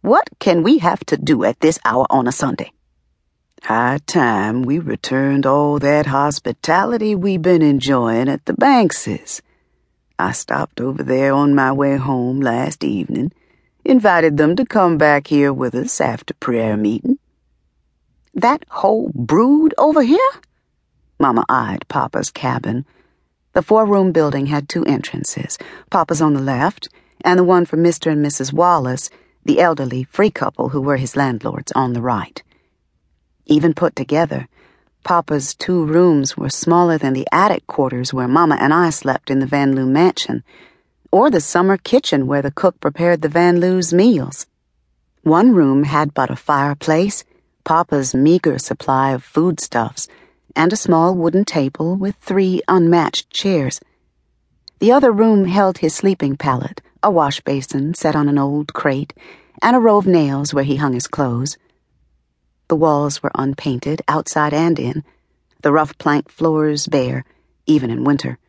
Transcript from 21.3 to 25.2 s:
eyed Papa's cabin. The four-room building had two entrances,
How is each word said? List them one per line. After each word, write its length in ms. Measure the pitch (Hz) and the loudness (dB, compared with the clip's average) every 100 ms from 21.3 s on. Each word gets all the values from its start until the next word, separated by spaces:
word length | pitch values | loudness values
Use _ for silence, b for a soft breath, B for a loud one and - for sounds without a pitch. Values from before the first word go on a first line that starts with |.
| 120 - | 0 0
eyed 380 | 127 113 95 - | -2 -2 -8 -6
Papa's 440 | 143 131 - - | -4 -4 -4 -8
cabin. 540 | - 127 127 - 117 135 _ _ _ _ _ _ | -6 -6 -4 -4 -6 -8 _ _ _ _ _ _
The 100 | - | -4
four-room 480 | - 214 214 202 190 | 2 2 4 2 2
building 360 | 160 151 143 139 | 2 0 0 -4
had 220 | 147 147 | -4 -4
two 140 | - | -4
entrances, 760 | - 143 - - | -2 -2 -4 -8